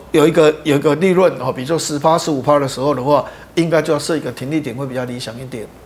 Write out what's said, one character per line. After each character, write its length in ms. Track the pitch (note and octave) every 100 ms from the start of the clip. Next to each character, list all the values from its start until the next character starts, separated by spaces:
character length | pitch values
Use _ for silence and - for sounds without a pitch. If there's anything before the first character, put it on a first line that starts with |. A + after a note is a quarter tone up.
| -
有 160 | D#3+ D#3
一 40 |
个， 220 | E3 D3+ D#3 D#3
有 100 | C#3+
一 40 |
个 140 | D3+ D3
利 160 | F#3+
润， 280 | F3+ F3+ -
吼， 100 | B2+
比 120 | B2+
如 60 | B2+
说 120 | D#3+
十 180 | - D3
趴、 200 | D#3+ E3
十 120 | E3
五 120 | C#3
趴 180 | C#3 D3
的 80 | C3+
时 100 | B2+
候 120 | C#3
的 80 | C3
话， 220 | B2+ C#3+ - - - -
应 140 | E3
该 100 | D#3+
就 140 | D#3+
要 60 | D3
设 180 | - D#3
一 20 |
个 120 | B2+
停 180 | A#2+ C3
利 100 | D#3
点， 160 | C3 A2+
会 100 | C#3
比 100 | B2
较 100 | B2
理 140 | B2
想 140 | - A#2
一 60 | B2+
点。 200 | B2+ - -